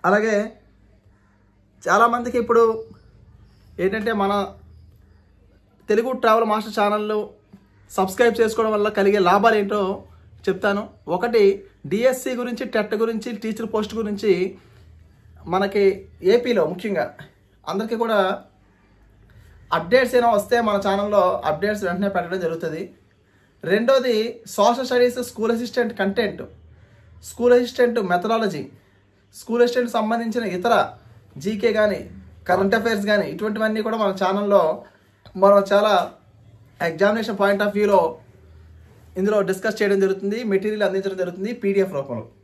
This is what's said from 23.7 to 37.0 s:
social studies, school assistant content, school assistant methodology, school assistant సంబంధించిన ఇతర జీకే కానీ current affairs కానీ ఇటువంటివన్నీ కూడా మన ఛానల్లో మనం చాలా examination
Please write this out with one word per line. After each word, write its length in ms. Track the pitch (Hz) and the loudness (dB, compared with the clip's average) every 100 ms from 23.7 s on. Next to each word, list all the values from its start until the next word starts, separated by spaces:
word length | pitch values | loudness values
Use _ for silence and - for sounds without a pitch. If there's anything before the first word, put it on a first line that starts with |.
| 202 233 269 254 220 226 - - - | 0 2 2 2 -2 -2 -8 -12 2
social 320 | 208 240 254 | 2 2 -2
studies, 320 | 247 247 247 240 | 2 2 0 -10
school 240 | - 226 | -4 -2
assistant 400 | 233 240 - 226 - | -2 -4 -4 -4 -2
content, 420 | 196 196 208 147 - - - - - _ - - - | -2 0 -4 -4 -16 -18 -20 -20 -20 _ -20 -20 -20
school 260 | - 240 247 | 0 4 4
assistant 420 | 240 - 240 226 190 | 4 0 0 2 0
methodology, 540 | 175 220 226 220 156 - - _ _ _ _ _ - | 0 0 0 -2 -4 -12 -18 _ _ _ _ _ -20
school 280 | - 233 | -6 2
assistant 280 | 240 240 240 226 | 2 2 -2 -4
సంబంధించిన 460 | 214 233 233 240 214 180 | -2 -2 -4 -4 -4 -4
ఇతర 160 | 226 208 - - - - _ 139 | 0 2 0 -6 -20 -20 _ -10
జీకే 260 | 165 220 233 214 | -8 -2 0 2
కానీ 220 | 214 175 - - - - - | 0 -2 -10 -18 -20 -18 -2
current 280 | 180 196 226 | 0 2 0
affairs 280 | 233 220 202 | 0 -2 0
కానీ 140 | 208 156 | 0 -2
ఇటువంటివన్నీ 480 | 170 214 214 220 214 220 | -6 -6 -2 -2 -2 -4
కూడా 140 | 220 | -2
మన 100 | 202 190 | -2 0
ఛానల్లో 400 | 185 196 202 196 160 151 - _ _ _ - 185 | -2 -2 2 4 4 -2 -10 _ _ _ -16 2
మనం 200 | 196 202 196 | 6 6 4
చాలా 220 | 202 214 196 - - _ _ - - - _ 170 | 2 4 2 0 -10 _ _ -20 -20 -20 _ -6
examination 480 | 160 | 0